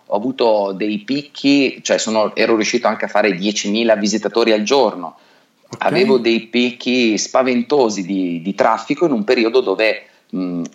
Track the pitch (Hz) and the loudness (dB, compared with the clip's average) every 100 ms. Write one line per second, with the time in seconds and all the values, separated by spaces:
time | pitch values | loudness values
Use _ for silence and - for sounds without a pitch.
0 | - 104 120 131 120 107 98 95 107 104 | -6 -4 -4 0 2 2 0 -2 -4 -4
1 | - 139 143 - 139 143 135 - - 92 | -4 -6 -6 -4 0 2 0 -4 -2 -2
2 | - 110 104 - 113 113 104 123 110 110 | 0 0 0 0 0 2 0 0 0 -2
3 | 104 104 107 90 101 104 104 107 117 107 | -2 0 0 0 -2 -4 -2 0 2 2
4 | 104 107 101 117 117 107 107 139 113 92 | 0 -2 -2 0 2 2 2 2 2 0
5 | 82 - _ _ _ _ _ - - 143 | -10 -16 _ _ _ _ _ -6 -2 2
6 | - 131 117 117 - 123 123 123 - 127 | 4 4 2 0 0 0 0 -2 -2 0
7 | 120 101 - 131 131 123 117 147 117 98 | 2 0 0 0 2 0 2 2 2 0
8 | 90 98 92 85 85 98 117 113 - 143 | -4 -2 -2 -4 -4 0 2 0 -2 -2
9 | 175 120 104 123 113 123 110 95 110 - | 0 0 0 2 2 2 0 0 0 0
10 | - _ _ 117 92 87 82 | -8 _ _ -8 -6 -6 -8